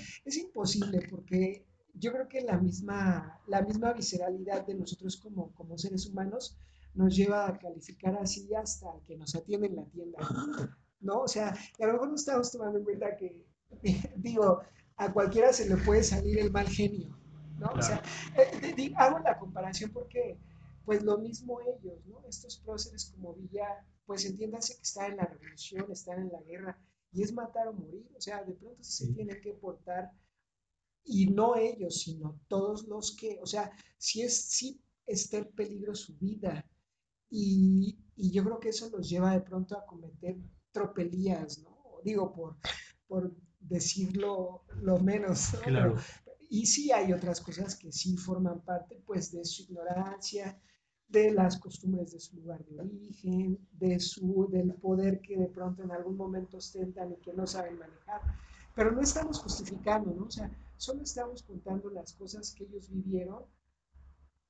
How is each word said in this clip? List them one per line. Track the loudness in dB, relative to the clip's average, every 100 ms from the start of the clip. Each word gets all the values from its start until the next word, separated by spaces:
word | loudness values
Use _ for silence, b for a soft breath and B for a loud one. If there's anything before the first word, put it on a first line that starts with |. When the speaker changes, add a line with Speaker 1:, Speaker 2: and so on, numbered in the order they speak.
| B B -6
Speaker 1:
Es | -6
imposible | -6 -2 0 0 2 0 -2
porque | -10 0 2 2 0 -14 _ _
yo | -6 -4
creo | -2 -2
que | -2
la | 2 4
misma, | 4 2 -4 2 2 2 -2 -14 -2
la | 2
misma | 2 2 0
visceralidad | 0 -2 -2 -2 -2 -2 -4 -2
de | -4
nosotros | -6 -6 -8 -10
como, | -8 -8 -8
como | -10 -14 -8
seres | -4 -4 -4
humanos | -4 -2 -4 -8 -14 -20 -20 -8
nos | 4 6 8
lleva | 6 6 2
a | -2
calificar | -8 -12 -16 -2 0 0
así | -2 -4 -2
hasta | -2 -2 -6 -10 -14
el |
que | -16 -12
nos | -8 -6
atiende | -2 0 0
en | -2
la | -8
tienda, | -12 -12 -8
Speaker 2:
<laughs> | -4 -4 -4 -4 -6 -8 _ _
Speaker 1:
¿no? | -2 0
O | 0
sea, | 0 -2 -4 B 0
y |
a | 2
lo |
mejor | 4 2
no | -2
estamos | 0 2 0
tomando | -2 -2 0
en |
cuenta | 0 -2 -2 -4
que, | -8 -10 -20 _ _
<laughs> | -2 2 2 0 -6
digo, | 0 6 8 6 B B B -4
a | 0
cualquiera | 2 4 8 8
se | 8 4
le | 4
puede | 8 8
salir | 6 4 4 4
el | 4
mal | 2 2
genio, | 2 2 0 -8 -14 -20 -18 -14 -4
¿no? | -2 0
O |
sea, | 0 0 -2 B B
Speaker 2:
Claro. | 8 8
Speaker 1:
eh, | 6
di-, | -4 -2 -2
di-, | 8
hago | 8 8
la | 2 2
comparación | -2 -6 -6 -4 -6
porque, | -8 -6 -4 -4 -6 b b b -12 0
pues, | 2
lo | 4 2
mismo | 0 -8 -8 -4
ellos, | -4 -6 -10 -14 -18
¿no? | -20 -16
Estos | -16 -14 -14
próceres | -10 -8 -8 -10 -14
como | -12 -14 -12
Villa, | -10 -6 -6 -6 -12 _ -10
pues, | -6 -4
entiéndase | -4 -6 -6 -8 -6
que |
están | -8 -6 -6
en | -4
la | -6
revolución, | -6 -20 -16 -12 -8 -8
están | -10 -8 -8
en | -6
la | -10
guerra, | -12 -12 -12 -14 _ _ _
y | -4
es | -4
matar | -4 -6 -4 -4
o |
morir, | -4 -12 -14 -18 -14
o |
sea, | -10 -8
de | -8
pronto | -12 -16 -20
sí | -10
se | -6 -4
Speaker 2:
Sí. |
Speaker 1:
tienen | -4 -6 -8
que | -10
portar, | -10 -10 -10 -8 -8 -8 -14 _ _ _ _ _ _ _ _
y | 0 4 6
no | 6 4 4
ellos, | 2 0 -4 -4
sino | -6 -8 -8 -10 _
todos | 0 0 -2 -6
los | -8 -8 -6
que, | -8 -6
o | -6
sea, | -4 -4 b b b
sí | -4 -2
es, | 0 0 0
sí | -2 -4 -10 _ _ -6
está | -4 -2 -4
en | -4
peligro | -6 -6 -4 -6 -8
su | -12 -4
vida, | -4 -2 -4 -4 -10 _ _ _ _ _ _
y, | -2 4 8 8 8 6 -2 -16 0
y | 2
yo | 4
creo | 4 2
que | -2
eso | -2 -4
los | -6 -2
lleva | 2 4
de | 4
pronto | 2 -4 -4 -6
a | -10
cometer | -16 -18 -10 -8 -8 -12 -20 _
tropelías, | -4 -2 -2 -2 0 0 0 -2 -10
¿no? | -16 -20 -20 -8
Digo, | -2 0 0
por, | -4 -10 -8 B B B B _
por | -2 -2 -6 -18 _ -6
decirlo | -2 -2 0 0 0 0 -2 -4 -8 -10 -4
lo | 2 4
menos, | 6 4 2 0 0
¿no? | -2
Speaker 2:
Claro. | 2 6 6 4
Speaker 1:
Pero, | -4 -14 -20 -20 -2
y | 0 2
sí | 2 6
hay | 6 6
otras | 2 0 -2
cosas | -6 -6 -6 -8
que | -10
sí | -4 -2 -2
forman | -2 0 0 0
parte, | -4 -4 -4 -16 -6
pues, | -4 -4
de | -6 -8
su | -8
ignorancia, | -10 -8 -4 -2 -2 -4 -6 -6 -6 -10 _ _ _ _ _
de | 6 8
las | 8 4 2
costumbres | -6 -6 -2 -2 -4
de | -10
su | -18 -16
lugar | -12 -12 -12
de | -10
origen, | -10 -10 -14 -8 0 2 2 0 -4
de | 0 2 2
su, | 0 -2 2 4 4
del | 4 2 0
poder | 2 4 4 2
que | -2 0
de | 0
pronto | 0 -6 -4
en | -6
algún | -6 -4 -4
momento | -4 -4 -6 -10
ostentan | -12 -6 -6 -6 -8
y | -8
que | -8
no | -4 -4
saben | -4 -6 -10
manejar. | -14 -20 -10 -4 -4 B B B B 2
Pero | 4
no | 4
estamos | 2 2 -2 -4
justificando, | -6 -6 -6 -6 0 0 0
¿no? | -4 -6
O |
sea, | -8 -8 b b -12
solo | -8 -6
estamos | -6 -6 -8 -8
contando | -14 -14 -6 -6 -6
las | -10 -12
cosas | -16 -14 -12 -12
que | -14 -14
ellos | -14 -8
vivieron, | -6 -2 -2 -4 -10 -16 _ _ _ _ -20 -20 -20 _ _ _